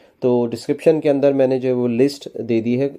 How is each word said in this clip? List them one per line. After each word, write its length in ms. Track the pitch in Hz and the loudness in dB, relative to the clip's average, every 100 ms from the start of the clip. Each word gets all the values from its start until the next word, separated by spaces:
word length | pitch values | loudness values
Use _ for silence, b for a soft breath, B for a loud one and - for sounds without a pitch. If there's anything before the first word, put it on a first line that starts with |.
| b b | b b
तो 240 | 127 123 120 | 0 0 -2
डिस्क्रिप्शन 540 | - - 147 165 160 | -6 -6 0 2 2
के 100 | 151 | 2
अंदर 240 | 139 143 | 2 2
मैंने 260 | 135 131 131 | 2 2 2
जो 80 | 127 | 0
है 60 | |
वो 140 | 127 123 | 0 0
लिस्ट 540 | 117 139 143 - - | 0 0 -2 -14 -12
दे 200 | 117 113 | -2 -2
दी 140 | 110 123 | 0 -2
है 120 | 139 | -2